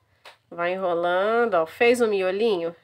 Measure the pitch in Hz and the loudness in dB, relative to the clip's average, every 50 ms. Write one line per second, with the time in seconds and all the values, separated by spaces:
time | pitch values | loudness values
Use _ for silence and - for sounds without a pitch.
0 | _ _ _ _ _ - - _ _ _ 170 170 175 175 185 190 190 175 170 170 | _ _ _ _ _ -20 -20 _ _ _ -8 -4 -4 -4 -2 -2 -2 -2 -2 0
1 | 175 175 175 185 196 214 226 233 240 226 190 160 160 160 - - 240 240 254 247 | 0 0 0 0 0 0 2 0 0 2 2 0 0 -2 0 2 4 4 4 4
2 | 240 220 208 196 190 185 185 202 233 233 202 170 165 170 170 - | 2 0 0 0 -2 -2 -2 0 0 0 0 -2 -2 -6 -8 -10